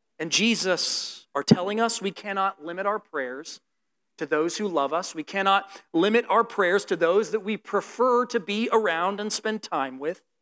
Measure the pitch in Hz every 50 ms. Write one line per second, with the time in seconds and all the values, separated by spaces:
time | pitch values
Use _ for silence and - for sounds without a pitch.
0 | _ _ _ - 160 165 - - 208 233 220 - 185 190 175 147 - - - -
1 | - - - - - _ - 143 139 - - 180 180 202 208 220 233 226 226 -
2 | 190 196 - - - 208 196 196 190 196 - - 147 170 170 185 196 202 214 208
3 | - _ - 143 131 123 127 139 165 - - - _ _ _ _ _ _ _ _
4 | _ _ _ - 165 - 160 151 160 170 170 - 214 196 170 147 139 135 151 175
5 | 180 - - 160 151 - - 196 196 196 196 196 - - - - - _ - 165
6 | 180 208 220 240 233 - 185 226 226 233 - 208 190 175 190 202 196 - 190 160
7 | 170 165 185 208 220 220 214 220 185 208 214 175 - - - 196 - - - -
8 | 247 254 240 240 247 240 - 226 165 - 202 214 233 - 196 220 214 180 165 165
9 | 175 196 208 196 208 214 - - - 220 214 214 - - 170 147 135 131 131 131
10 | 143 160 185 - _ _ _ _